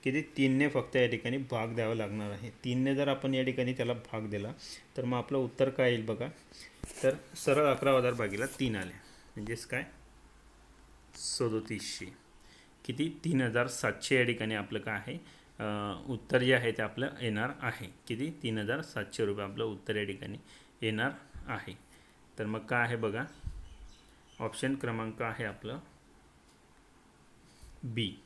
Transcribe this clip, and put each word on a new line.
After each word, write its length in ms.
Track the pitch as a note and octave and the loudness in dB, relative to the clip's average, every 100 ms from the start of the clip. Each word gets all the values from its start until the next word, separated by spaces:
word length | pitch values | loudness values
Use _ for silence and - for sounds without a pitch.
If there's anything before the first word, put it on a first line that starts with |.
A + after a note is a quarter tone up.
किती? 180 | C3 C#3 | 2 0
तीनने 460 | D3 - C3+ C3 C#3+ | 0 4 6 6 4
फक्त 280 | C3+ - C3 | 4 2 4
या 100 | A#2+ | 6
ठिकाणी 300 | A2+ A#2+ C3+ | 4 0 -2
भाग 320 | B2+ A#2 A2+ | 0 0 0
द्यावा 260 | A#2 A2 | 0 0
लागणार 360 | A2+ G#2 G#2+ G#2 | 0 -2 -2 -4
आहे. 200 | G2+ A#2 - | -6 -8 -8
तीनने 300 | B2+ B2 C3+ | -2 2 4
जर 140 | C3+ C#3+ | 4 2
आपण 260 | C3+ C3+ | 2 2
या 80 | C3+ | 2
ठिकाणी 300 | C3 B2+ B2 | 2 2 0
त्याला 200 | B2+ A#2 | 2 0
भाग 300 | A#2 - A2 | -2 -4 -6
दिला, 300 | A2 G#2 G#2 D3+ - - - - | -2 -4 -4 -8 -12 -16 -10 -4
तर 80 | |
मग 140 | B2 B2 | 0 0
आपलं 200 | A#2 C#3 | 0 0
उत्तर 300 | B2+ - C3+ | 0 2 2
काय 240 | C3 B2+ | 4 4
येईल 120 | A#2+ | 4
बघा, 240 | A2 A2 B2+ - - - - - - - | 0 -4 -4 -8 -20 -18 -18 -14 -14 0
तर 120 | C3 D3+ - - | 2 2 -6 -4
सरळ 300 | - C#3 D3 | 2 6 6
अकरा 260 | B2+ C#3 | 6 6
वजा 180 | C3 B2 | 6 6
भागीला 360 | A#2+ G#2+ G2+ C3+ | 2 0 0 -4
तीन 300 | - C3 G#2+ | 0 0 0
आले, 160 | F#2 G2 - - - - | -4 -8 -18 -20 -14 -10
म्हणजेच 300 | G#2 A2+ - | -6 -8 -6
काय? 180 | B2 D#3+ - - - - - - - - - - - - | -6 -6 -14 -20 -20 -20 -20 -20 -20 -20 -20 -20 -20 -20
सदोतीसशे. 920 | - - - A#2+ A2 G#2+ G#2+ - - F#2 - - - - - - - | -10 -6 0 0 0 -2 -6 -6 -8 -10 -14 -20 -20 -20 -20 -20 -16
किती? 360 | - B2 D#3 D#3 | -8 -2 -2 -2
तीन 160 | D#3+ C3 | 0 4
हजार 260 | B2 A#2 B2 | 4 4 2
सातशे 500 | - A#2 G#2 - C3 | 2 0 0 4 4
या 80 | |
ठिकाणी 300 | A#2+ A#2 A2 | 6 2 0
आपलं 240 | G#2+ G2+ G#2+ | -2 -2 -4
काय 160 | A2+ | -2
आहे, 240 | G#2 A2 E3+ - - - - | -4 -4 -10 -12 -20 -20 -6
अ, 360 | G#2+ G#2 G#2 F#2+ - | -4 -2 -2 -6 -6
उत्तर 300 | A#2 - C3 | -8 2 4
जे 160 | B2 | 6
आहे 180 | B2+ A#2 | 6 4
ते 100 | A2 | 0
आपलं 280 | G#2+ - C3+ - | -2 -2 -4 -2
येणार 300 | A#2+ G#2 A#2+ C#3 | -2 0 0 -2
आहे. 320 | B2 - G2 - - | -6 -6 -10 -14 -8
किती? 220 | A#2 D3 D#3 | -4 -4 -4
तीन 160 | A#2 A2 | -2 -2
हजार 220 | G#2 C3 | 0 -2
सातशे 460 | - - G2+ - G#2+ | -4 -6 -6 0 0
रुपये 180 | G2+ | 0
आपलं 200 | G2+ G2+ | -4 -2
उत्तर 320 | A2+ G2+ - G#2+ | -4 -4 -4 -2
या 80 | |
ठिकाणी 340 | G2+ F#2+ G2+ G2+ - - - - | -2 -6 -8 -10 -14 -20 -20 -4
येणार 280 | A2 G#2+ B2+ - - - - | -2 2 0 -2 -14 -14 -8
आहे. 260 | A2 - F#2 - - - - - - | -8 -8 -14 -18 -20 -20 -20 -20 -8
तर 80 | G#2+ | -4
मग 140 | A2 | -4
काय 220 | A2 B2 | 0 2
आहे 140 | A#2+ A#2+ | 2 2
बघा, 280 | A2 G#2+ C#3+ - - - - - - - - - - - | 0 -2 -6 -8 -10 -8 -12 -16 -18 -20 -20 -20 -20 -6
ऑप्शन 340 | A2+ - C3+ | -6 -2 -2
क्रमांक 480 | C3+ B2 A2+ A2 A2 | 0 -2 -2 -4 -4
आहे 220 | A#2 G#2+ | -4 -2
आपलं 340 | A2 G2 G#2+ C3+ - - - - - - - - _ - - - - - - - - - - - | -6 -6 -8 -10 -12 -20 -20 -20 -20 -20 -20 -20 _ -20 -20 -20 -20 -20 -20 -20 -20 -20 -20 -12
बी 380 | B2+ A2+ G#2+ - | -6 -2 -2 -4